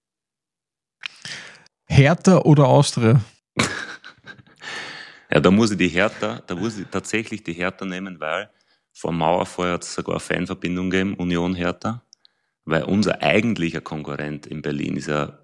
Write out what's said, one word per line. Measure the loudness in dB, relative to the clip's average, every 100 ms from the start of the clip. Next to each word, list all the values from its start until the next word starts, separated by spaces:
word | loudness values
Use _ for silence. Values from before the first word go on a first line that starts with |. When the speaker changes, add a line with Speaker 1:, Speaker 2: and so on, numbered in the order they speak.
| _ _ _ _ _ _ _ _ _ _ -18 _ -16 -16 -18 -20 _ _ 2
Speaker 1:
Hertha | 6 6 6 6 6
oder | 8 6 8
Austria? | 6 4 2 4 4 2 _ _ -4
Speaker 2:
<laughs> | -4 -6 -12 -16 -20 -20 -20 -20 _ _ -14 -14 -14 -16 -18 -20 -2
Ja, | 2
da | 6
muss | 6 4
ich | 2
die | 0
Hertha, | 2 0 -2 -8 -8 -8
da | -6
muss | -6 -6
ich | -8
tatsächlich | -8 -4 -6 -6 -8
die | -10
Hertha | -6 -6 -6
nehmen, | -10 -10 -12 -10
weil | -6 -6 -8 _ _ _ _
vor | -10 -6
dem | -2
Mauerfall | 0 0 -2 -4 -4
hat's | -4 -6
sogar | -8 -6 -6
eine |
Fanverbindung | -4 -4 -4 -6 -6 -4 -2
gegeben, | -2 -2
Union | -2 -2 -2 -2
Hertha, | -2 -4 -4 -6 -8 -12 _ _ _ _ _
weil | -4 -2
unser | 0 0 0 0
eigentlicher | 0 0 0 -2 -4 -6
Konkurrent | -8 -10 -8 -8 -8 -10 -12
in | -10
Berlin | -6 -6 -4 -6
ist | -4
ja | -4 -4 -8